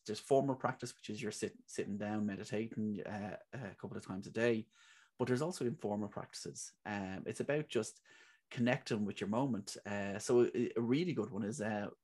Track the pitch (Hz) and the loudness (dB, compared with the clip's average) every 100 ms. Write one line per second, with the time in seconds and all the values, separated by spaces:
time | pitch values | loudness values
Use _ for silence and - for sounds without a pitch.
0 | - - - 139 139 127 120 - 120 - | -6 -6 4 6 6 2 0 -2 -8 -10
1 | - 107 107 - 101 - - - - 101 | -8 -6 -6 -4 -4 -6 -8 -4 -2 -2
2 | 104 107 104 95 107 107 113 - 107 98 | -2 0 0 -2 -2 -2 -2 -2 -2 -2
3 | - 101 101 - - 131 98 - 101 101 | -4 -4 -6 -8 -10 -10 -8 -8 -8 -8
4 | - 95 101 113 120 113 - - - - | -6 -6 -4 2 4 4 -2 -14 -20 -20
5 | _ - 123 127 160 185 123 120 104 104 | _ -2 2 2 2 0 -2 0 -2 -2
6 | 101 101 - - 82 - - - - 101 | -2 -6 -8 -8 -10 -10 -12 -10 -6 -4
7 | 95 95 - 113 120 151 147 113 110 - | -2 -4 -4 -2 0 0 0 0 -2 -6
8 | - - - - _ - 120 135 - 110 | -20 -20 -20 -20 _ 2 4 2 2 0
9 | 101 - 101 110 139 101 - - 101 101 | 0 -2 0 2 2 0 -4 -8 -4 -2
10 | 98 98 - 123 120 - 117 - 117 139 | -2 -2 4 6 6 4 0 2 2 4
11 | 180 123 110 98 104 110 104 104 101 - | 2 0 -2 -2 -2 -2 0 0 -2 -8